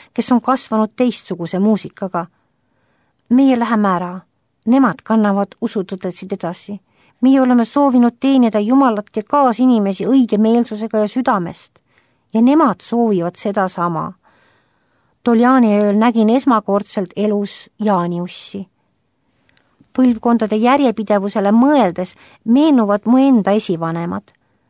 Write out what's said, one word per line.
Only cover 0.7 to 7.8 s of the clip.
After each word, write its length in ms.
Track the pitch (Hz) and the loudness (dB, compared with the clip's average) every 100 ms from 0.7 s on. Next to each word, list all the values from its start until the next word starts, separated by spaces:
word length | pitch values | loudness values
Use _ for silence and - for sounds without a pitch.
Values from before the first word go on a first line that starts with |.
| 220 214 | -2 -2
teistsuguse 640 | - 247 - - 175 165 185 | -2 -2 -4 -10 -10 -6 -2
muusikaga. 680 | 208 208 - - 190 170 - _ _ _ _ _ _ _ _ _ - | 0 0 -6 -12 -8 -8 -10 _ _ _ _ _ _ _ _ _ -2
Meie 280 | 247 269 240 | 2 2 2
läheme 300 | 226 226 202 | 0 0 0
ära, 240 | 175 180 185 - _ _ _ | -2 -4 -12 -18 _ _ _
nemad 360 | 220 269 240 269 | 0 2 2 -2
kannavad 520 | - 220 208 196 202 _ | -2 0 2 0 -4 _
usutõdesid 720 | 247 208 180 190 185 175 185 196 | -8 -6 -8 -8 -10 -10 -10 -8
edasi. 420 | 170 180 - 202 _ _ _ _ | -8 -10 -14 -16 _ _ _ _
Meie 200 | 254 269 | 2 4
oleme 240 | 254 240 | 4 2
soovinud 500 | 226 285 | 0 0